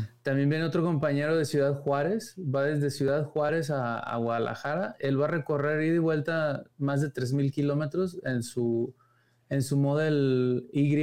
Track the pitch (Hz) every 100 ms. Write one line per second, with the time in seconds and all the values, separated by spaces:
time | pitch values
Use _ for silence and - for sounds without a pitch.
0 | 107 - - 135 143 156 165 170 165 156
1 | 151 143 151 165 143 147 139 143 143 139
2 | 151 220 - - 151 135 139 151 143 131
3 | 135 143 147 156 147 165 151 143 120 113
4 | - 117 117 117 117 117 143 156 214 -
5 | 135 135 151 165 139 147 143 151 156 170
6 | 160 156 143 165 156 - - - 139 139
7 | 151 - 127 139 139 139 143 143 151 175
8 | 185 175 - 123 117 - 117 117 120 -
9 | _ _ _ _ - 139 131 139 139 147
10 | 156 151 135 127 123 123 - 147 143 147